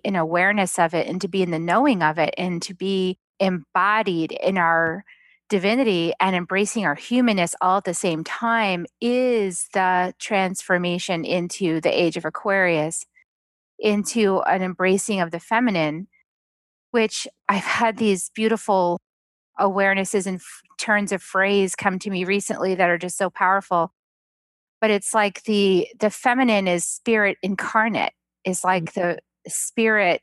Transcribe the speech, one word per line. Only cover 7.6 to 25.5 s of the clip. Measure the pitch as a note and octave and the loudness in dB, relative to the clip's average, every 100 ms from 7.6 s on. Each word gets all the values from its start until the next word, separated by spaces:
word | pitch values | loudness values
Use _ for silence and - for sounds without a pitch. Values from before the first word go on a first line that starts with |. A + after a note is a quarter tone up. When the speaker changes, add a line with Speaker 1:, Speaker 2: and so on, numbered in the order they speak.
| F3+ G3 | 0 2
Speaker 1:
at | |
the | F#3+ | 0
same | E3 F#3+ D#3+ | -4 -2 -2
time | E3 - A#3 A3+ G3+ F3 E3+ - | -6 -6 -2 0 0 -2 -6 -4
is | A#3+ B3 B3+ A#3 G3 F3 - | -2 0 2 0 -2 -4 -4
the | F#3+ F#3 F3+ F3+ - | 0 2 2 0 -4
transformation | - G3+ F#3 F#3+ - F3+ F3 F3 - E3+ C#3 | -2 0 0 -4 -2 0 0 -4 -4 -4 -2
into | F3 F3 - F3+ D#3+ | -2 -4 -4 -2 0
the | D#3 | 0
age | C#3 E3+ E3 | 2 0 -2
of | |
Aquarius, | D#3 - G#3 G3 F3+ D#3+ D#3 - - _ _ _ _ _ _ - | -8 -6 -2 0 2 0 -2 -6 -12 _ _ _ _ _ _ -4
into | G#3+ G#3 G3 A#3 G3+ F#3+ | 0 0 -2 0 2 2
an | - F#3 | 0 0
embracing | F#3 F3+ F#3 F#3+ - G3 | -2 0 2 2 0 -2
of | E3+ | -2
the | E3 | -6
feminine, | - A3+ B3 F3 D3+ D#3+ G3 _ _ _ _ _ _ _ - | -2 0 2 0 0 -4 -10 _ _ _ _ _ _ _ -4
which | A#3+ A3 - - _ - | 0 0 -2 -10 _ -2
I've | G3+ - | -2 0
had | - A3+ G3+ | 0 0 2
these | A3 F#3 - | 0 0 -2
beautiful | - A3 A3 - F#3+ F3 F3 _ _ _ _ _ - | -2 0 0 0 2 2 -2 _ _ _ _ _ -2
awarenesses | G3 F#3+ G3 G3 F#3 G#3 F#3+ | 0 2 2 2 0 -2 -2
and | F#3 | -8
f-, | - - _ - | -10 -20 _ -10
turns | - G#3 G3+ | 0 0 0
of | F#3+ | -6
phrase | - F#3+ G3 G3+ F#3+ - | -2 0 2 2 0 0
come | G3+ F#3 | -2 -2
to | G#3+ | -4
me | F#3 | -4
recently | F3+ G3+ - - F#3+ F#3 | 0 -2 -2 -4 -2 2
that | F3 | 2
are | E3+ | 2
just | F3+ - | -4 -4
so | F#3 | -4
powerful. | - F#3 G3 - F3 E3 _ _ _ _ _ _ _ _ - | 0 0 0 0 -2 -2 _ _ _ _ _ _ _ _ -2
But | A3 | 0
it's | G3+ - | 0 0
like | A3 G#3 - | 0 0 -2
the, | - | -2